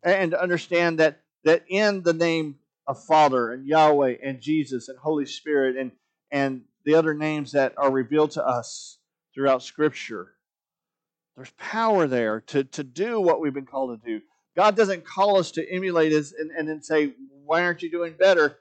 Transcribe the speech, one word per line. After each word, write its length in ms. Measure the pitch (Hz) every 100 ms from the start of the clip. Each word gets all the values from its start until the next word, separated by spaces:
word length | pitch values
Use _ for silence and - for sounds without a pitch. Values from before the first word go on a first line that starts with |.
And 300 | 170 190 180
to 100 | 165
understand 560 | 180 175 - 175 170 160
that, 220 | 156 147 _ _
that 200 | 156 165 _
in 340 | 190 208 196
the 120 | 170
name 420 | 165 170 165 156 139 _ _ -
of 160 | 131
Father 480 | - 156 151 131 117
and 140 | 127 135
Yahweh 500 | 156 156 143 135 120
and 200 | 135 131
Jesus 480 | 117 156 135 127 113
and 100 | 127
Holy 280 | 147 156 131
Spirit 500 | - - 147 135 127
and, 160 | 131 _ _ _ _
and 300 | 143 139 131 113 _
the 100 | -
other 200 | 156 160
names 380 | 151 156 151 135
that 220 | 143 135 -
are 140 | 139
revealed 400 | 135 120 151 156
to 160 | 151 -
us 520 | 123 120 - - - _ _ _
throughout 280 | - 135 131
Scripture, 680 | - - 151 - - 110 90 _ _ _ _ _ _ _ _ _ _
there's 160 | - 127 _
power 480 | - 220 226 202 151
there 360 | 127 110 107
to, 200 | - 143
to 220 | 135 -
do 360 | 139 123 214 233
what 200 | 180 160
we've 120 | 156
been 140 | 135 135
called 340 | 139 135 113
to 60 | 113
do. 180 | 110 - _ _
God 220 | - 208 202
doesn't 280 | 208 185
call 320 | - - 202 196
us 140 | 170
to 160 | - 156
emulate 440 | 185 190 170 160
us 200 | 151 143
and, 200 | - 156
and 160 | 147 156
then 140 | 156
say, 300 | - 156 151 123 135 139
"Why 200 | 143 165
aren't 180 | 175 170
you 80 | 170
doing 240 | 170 170 156
better? 420 | 190 180 147 143